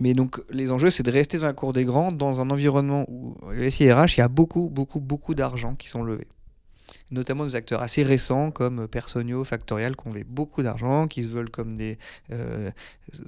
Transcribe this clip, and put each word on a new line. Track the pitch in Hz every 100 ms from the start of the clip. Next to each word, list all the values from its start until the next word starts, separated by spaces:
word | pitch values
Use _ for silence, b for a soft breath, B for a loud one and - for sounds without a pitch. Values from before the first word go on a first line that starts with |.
mais | 127
donc, | 127 131 - -
les | 135 131
enjeux, | 127 175
c'est | 175
de | 135
rester | 160 147 170
dans |
la | 156
cour | 131 135
des | 127
grands, | 127 131 180
dans | 156 139 127
un | 131
environnement | 139 143 139 143 143 -
où | 123 127 - 92
le | 120
S | 127 -
I | 135
R | 120
H, | 170 -
il |
y |
a | 120
beaucoup, | 131 165 170 175
beaucoup, | 139 135 151
beaucoup | 135 143 -
d'argent | 143 131 123 117
qui | 127 -
sont | 120
levés. | 113 107 - _ - _ _ - b b b
Notamment | 127 123 139
des | 147 123
acteurs | 113 113
assez | 123 -
récents | 135 131 - 131 156
comme | - 127 120 110
Personio, | 120 - 123 120 127
Factorial, | 131 117 - 107 120
qui | 131 117
ont |
levé | 104
beaucoup | 110 131 151 -
d'argent, | 123 117 123 143 156
qui | 123
se | 113
veulent | 117 117
comme | - 113 110
des, | 110 107 B B -
euh, | 120 117 107 101 - B B - -